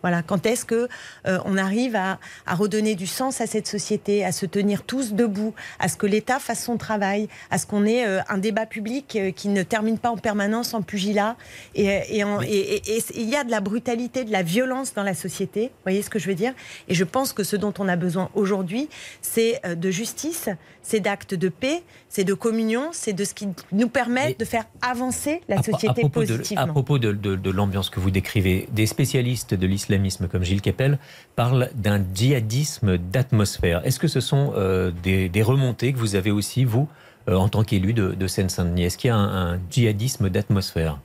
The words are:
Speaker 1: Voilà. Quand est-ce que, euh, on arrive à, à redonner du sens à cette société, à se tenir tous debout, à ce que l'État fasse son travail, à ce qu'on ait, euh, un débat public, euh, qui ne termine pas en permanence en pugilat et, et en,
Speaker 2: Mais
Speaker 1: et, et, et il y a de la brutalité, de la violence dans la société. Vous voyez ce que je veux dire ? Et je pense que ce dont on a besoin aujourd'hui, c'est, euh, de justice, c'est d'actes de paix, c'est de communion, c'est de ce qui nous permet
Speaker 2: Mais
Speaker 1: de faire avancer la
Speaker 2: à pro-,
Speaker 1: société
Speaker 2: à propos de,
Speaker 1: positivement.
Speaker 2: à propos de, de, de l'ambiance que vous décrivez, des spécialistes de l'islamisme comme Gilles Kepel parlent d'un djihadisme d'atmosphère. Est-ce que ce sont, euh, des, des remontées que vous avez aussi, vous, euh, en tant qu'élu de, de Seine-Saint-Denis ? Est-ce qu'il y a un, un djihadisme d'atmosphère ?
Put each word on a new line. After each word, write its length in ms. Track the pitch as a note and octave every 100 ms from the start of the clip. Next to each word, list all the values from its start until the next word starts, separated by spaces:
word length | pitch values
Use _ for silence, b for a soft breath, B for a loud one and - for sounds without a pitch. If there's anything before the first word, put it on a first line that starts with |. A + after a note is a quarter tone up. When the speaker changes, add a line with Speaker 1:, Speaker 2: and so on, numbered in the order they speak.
Speaker 1:
Voilà. 220 | F3+ F3
Quand 220 | E3 G3+ A3
est-ce 180 | A#3+
que, 240 | - A3+ A#3+ B B B -
euh, 100 | F#3
on 120 | - F#3+
arrive 380 | F#3+ G#3 B3+
à, 240 | A3 F#3 F#3+ B B
à 120 | - -
redonner 400 | G#3 G#3+ G#3+ G#3
du 100 | F3+
sens 340 | - C4 C4
à 60 | A3+
cette 220 | G#3+ -
société, 560 | F3+ - G#3 - G3+
à 80 | F#3
se 140 | D#3 F#3+
tenir 360 | G3+ G#3 G3+
tous 300 | - C4 B3+
debout, 420 | G#3 A#3+ G3 G#3+ G#3+ B B
à 80 | F#3
ce 100 | -
que 100 | G#3
l'État 340 | G#3+ G#3+ B3+
fasse 240 | - A3+
son 120 | - A#3
travail, 520 | - G#3+ G3 G3+ G#3+ B B
à 60 | -
ce 100 | -
qu'on 180 | G#3 G#3
ait, 180 | A#3+
euh, 140 | A#3 F#3+ -
un 100 | G3+
débat 280 | G3+ G#3 A3
public, 480 | A3 G#3 C4 C#4+
euh, 160 | A3 F#3+
qui 180 | - G3+
ne 140 | G3+
termine 360 | F3+ A3+ G#3+ A3
pas 120 | A#3+
en 60 | A3+
permanence 580 | A3+ G#3 G3+ A3 A#3+
en 80 | A#3
pugilat 540 | F3 G#3 F#3+ G#3+ G#3 A#3+ B B B -
et, 240 | G3+ G3 -
et 160 | A3
en, 160 | G3+ G#3
Speaker 2:
Mais 100 | -
Speaker 1:
et, 460 | G#3 G3 G#3 - A3+
et, 0 |
et 80 | A3
il 140 | - A3
y 80 | C#4+
a 80 |
de 80 | B3
la 80 | A3+
brutalité, 640 | G3+ A3 B3 A#3 A#3+ C4
de 80 | A3+
la 100 | G3+
violence 500 | F3 F#3+ B3+ B3+ C4
dans 120 | -
la 100 | G3+
société. 520 | F3+ F#3 - F#3 G3+ A#3+
Vous 160 | -
voyez 180 | - F#3+
ce 80 | G3+
que 80 | A3
je 80 | F3
veux 80 |
dire ? 180 | F#3 A3+ C4 B B -
Et 80 | F3
je 80 |
pense 280 | D#3+ B3+ C4+
que 120 | -
ce 100 | G3
dont 200 | G#3 G#3 G3
on 80 | G3
a 80 |
besoin 340 | F3+ F3 E3+ F#3
aujourd'hui, 540 | - G3 G3 F#3 G#3+ D4+ B B B
c'est, 400 | - - A3+ A#3
euh, 120 | F#3 F3
de 160 | F#3
justice, 560 | F#3 A3+ - D4 E4 - F3+ B B
c'est 160 | - A3
d'actes 360 | G3 G3+ -
de 140 | F#3 F#3
paix, 360 | - C4 E4+ - B B
c'est 160 | -
de 100 | F#3+
communion, 540 | F#3+ A#3 A3+ A3 A3+ D4+
c'est 220 | E4+ -
de 120 | F#3+
ce 100 | G3+
qui 120 | - G3+ F3 -
nous 180 | G3 A#3+
permet 420 | C4+ A#3+ B3 D4
Speaker 2:
Mais 40 |
Speaker 1:
de 100 | -
faire 200 | A3+ A#3 A3 -
avancer 600 | B3+ B3 B3+ - C#4+ E4 -
la 120 | G3+
Speaker 2:
à 20 |
pro-, 80 | -
Speaker 1:
société 260 | G#3+ G#3+ -
Speaker 2:
à 60 | -
propos 160 | -
de, 20 | -
Speaker 1:
positivement. 380 | A2+ - G#3
Speaker 2:
à 20 | C#3
propos 320 | D3 B2 C#3+
de, 140 | A2+
de, 240 | G2+ G2+ F#2+
de 140 | F#2+
l'ambiance 360 | F#2 G2+ G2 F#2+
que 120 | -
vous 100 | F#2+
décrivez, 580 | F#2+ - G#2+ F#2+ F#2 -
des 140 | G#2+ A2
spécialistes 680 | - C3+ C#3 B2 A#2+ -
de 100 | G2
l'islamisme 280 | F#2 G2 - G2+ G2 - F2
comme 160 | F#2
Gilles 180 | F2+ G2
Kepel 380 | A#2+ - C3+ C#3+ B B B -
parlent 340 | A#2+ C3 B2+
d'un 280 | A#2 G2+ G#2 F#2
djihadisme 840 | F#2 B2 C#3 A2 B2 D3+ - G#2+ F2+
d'atmosphère. 880 | F2 B2+ B2+ A2+ G#2 - F2+ E2+ -
Est-ce 140 | C3
que 80 | D#3+
ce 120 | C3+
sont, 340 | A#2+ C#3 C#3+ -
euh, 340 | F#2+ F#2 F2+ F2
des, 240 | F2+ F#2+ F#2
des 140 | F#2
remontées 500 | A2 C3+ C3 A#2 A#2+
que 60 | C3+
vous 180 | A2+ G2
avez 160 | F#2+
aussi, 320 | G#2 G2 -
vous, 240 | B2+ A2 D3 B B B -
euh, 80 | F#2
en 120 | G2+
tant 140 | G#2
qu'élu 300 | A2 G2+ F#2
de, 200 | A2+ F#2+
de 140 | - F#2+
Seine-Saint-Denis ? 580 | - F#2 - F2 F2
Est-ce 140 | F2 -
qu'il 100 | C3
y 20 |
a 40 | A2+
un, 360 | G2 F#2+ F2
un 80 | F2 F2
djihadisme 600 | - A#2 G2+ B2 - F#2+
d'atmosphère ? 680 | F#2 G#2 G2 - - E2 C#2